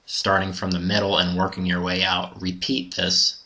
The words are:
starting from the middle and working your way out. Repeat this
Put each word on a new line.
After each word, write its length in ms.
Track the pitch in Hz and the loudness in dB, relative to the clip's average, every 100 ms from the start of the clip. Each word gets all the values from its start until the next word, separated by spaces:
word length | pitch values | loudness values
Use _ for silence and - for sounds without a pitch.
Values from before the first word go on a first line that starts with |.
| - | -10
starting 480 | - 98 95 95 | -4 2 2 2
from 160 | 92 95 | -2 -2
the 100 | 87 | 0
middle 380 | 90 104 98 95 | 2 2 2 2
and 180 | 90 90 | 2 2
working 300 | 95 92 92 | 0 0 0
your 160 | 90 | 0
way 220 | 90 92 | 0 0
out. 360 | 92 92 95 - | 2 0 -2 -6
Repeat 540 | 92 90 - 131 90 | -6 -4 -2 -2 -4
this 500 | - 92 - - - | -4 0 2 0 -2